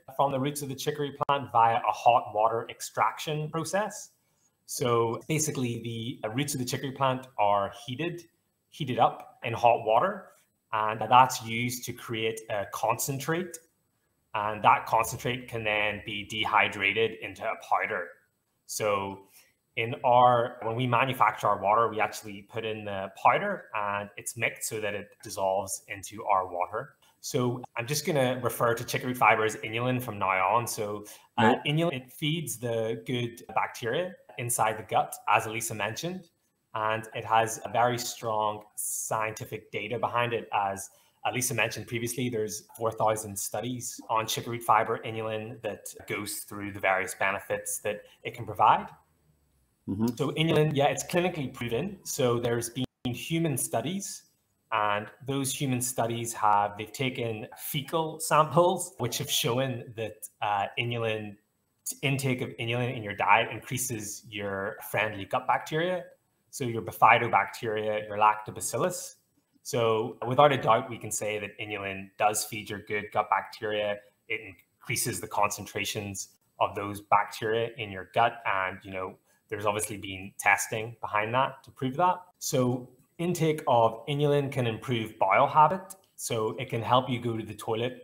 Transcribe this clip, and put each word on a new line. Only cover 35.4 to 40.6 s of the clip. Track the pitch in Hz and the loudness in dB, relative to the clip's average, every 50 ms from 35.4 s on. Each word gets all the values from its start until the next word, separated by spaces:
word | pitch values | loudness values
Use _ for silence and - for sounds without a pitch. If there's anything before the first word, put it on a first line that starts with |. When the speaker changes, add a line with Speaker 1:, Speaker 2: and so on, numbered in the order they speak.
| 107 | 2
Speaker 1:
Elisa | 110 110 113 - - 113 | -2 -4 -6 -6 -6 -4
mentioned. | 104 101 110 113 - 160 175 190 185 - _ _ _ _ _ _ _ _ _ - | -4 -4 -4 -4 -6 -6 -8 -8 -10 -12 _ _ _ _ _ _ _ _ _ -6
And | 110 107 110 110 110 110 - - | -2 0 0 0 -2 -4 -6 -10
it | 120 113 | -8 -2
has | - 113 113 113 110 - - - | 2 4 4 4 4 0 -6 -6
a | 98 | -2
very | 107 117 120 123 123 120 | 2 4 4 4 2 0
strong | 123 - - - 120 113 107 107 107 104 107 107 - - _ | -4 -6 -8 -6 -4 -2 0 0 0 0 -2 -4 -8 -14 _
scientific | - - - - - - - 123 110 110 110 107 - 120 - 117 107 - - | -10 -8 -6 -6 -6 -4 -4 -2 -2 -2 -2 -4 -6 -8 -10 -10 -10 -10 -10
data | - 104 104 101 101 101 | -8 -8 -6 -4 -4 -2
behind | 117 101 117 120 120 117 | -2 0 0 0 0 0
it. | 117 107 101 - | 0 -2 -4 -2
As | 120 107 | -2 0